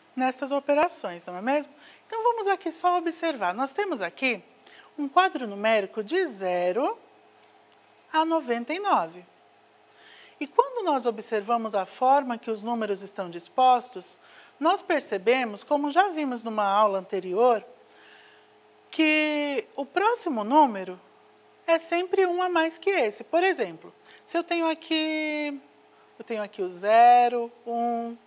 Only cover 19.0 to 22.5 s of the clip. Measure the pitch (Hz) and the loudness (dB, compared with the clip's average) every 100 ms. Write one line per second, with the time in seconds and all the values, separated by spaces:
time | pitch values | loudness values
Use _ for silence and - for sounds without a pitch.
19 | 311 302 302 302 294 269 - - 269 359 | 2 2 0 -2 -2 -4 -6 -10 -6 0
20 | 427 480 349 233 208 302 269 202 185 185 | 0 0 -2 -4 2 4 4 0 -10 -14
21 | _ _ _ _ _ _ - 330 330 339 | _ _ _ _ _ _ 0 0 0 -4
22 | 359 381 370 349 359 | 0 0 2 0 0